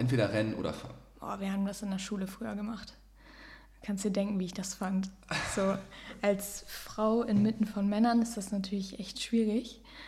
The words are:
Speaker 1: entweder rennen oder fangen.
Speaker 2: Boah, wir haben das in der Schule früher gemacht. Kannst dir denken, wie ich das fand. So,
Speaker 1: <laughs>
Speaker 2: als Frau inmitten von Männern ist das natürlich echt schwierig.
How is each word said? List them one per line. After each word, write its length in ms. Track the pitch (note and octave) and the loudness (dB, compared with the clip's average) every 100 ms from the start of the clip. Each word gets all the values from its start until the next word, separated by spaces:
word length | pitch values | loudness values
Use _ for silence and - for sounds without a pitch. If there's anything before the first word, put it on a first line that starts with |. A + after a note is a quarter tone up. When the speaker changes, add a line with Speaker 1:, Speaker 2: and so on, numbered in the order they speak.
Speaker 1:
entweder 320 | B2 B2 G2+ | 2 4 4
rennen 220 | G#2+ A2 | 4 2
oder 180 | - D#2+ | 0 -2
fangen. 220 | - - - - - | -4 -10 -14 -20 -12
Speaker 2:
Boah, 180 | - G3+ | -8 -4
wir 140 | G3 | -2
haben 120 | G3 | 0
das 180 | G3 G3 | -2 -2
in 80 | G3+ | -4
der 80 | F#3+ | -4
Schule 280 | - G3+ F#3+ | -4 -4 -4
früher 300 | - A3+ G3+ | -6 -6 -6
gemacht. 380 | G#3 G#3+ - - - - - - - - - - | -6 -8 -12 -18 -20 -20 -20 -20 -20 -20 -20 -12
Kannst 200 | - G3 | -4 -2
dir 80 | G#3 | 0
denken, 300 | G3 G3+ G3 | 0 0 0
wie 60 | F3+ | -2
ich 80 | |
das 180 | - F#3 | -4 -8
fand. 380 | - F#3+ F#3+ F#3+ - - D#3 - | -6 0 0 -2 -8 -6 -4 -2
So, 220 | G#3 F#3+ G3 - - | 2 2 0 -4 -16
Speaker 1:
<laughs> 240 | - - | -14 0
Speaker 2:
als 420 | G3+ G3 - - - | 2 2 -2 -10 -12
Frau 560 | - - - A3 A#3 | -12 -10 0 4 4
inmitten 440 | A#3 G#3 G#3+ A3 G#3+ | 4 6 6 4 0
von 200 | G3+ G3+ | 2 2
Männern 360 | G#3 A#3+ A#3 | 6 6 6
ist 160 | A3+ G#3 | 2 -2
das 120 | G3 | -4
natürlich 480 | G3+ F#3+ G3+ F#3+ - | -4 -2 -4 -4 -8
echt 220 | F#3 - | -10 -8
schwierig. 640 | - A3+ G#3+ A3 - - - - | 2 4 4 2 -2 -14 -18 -18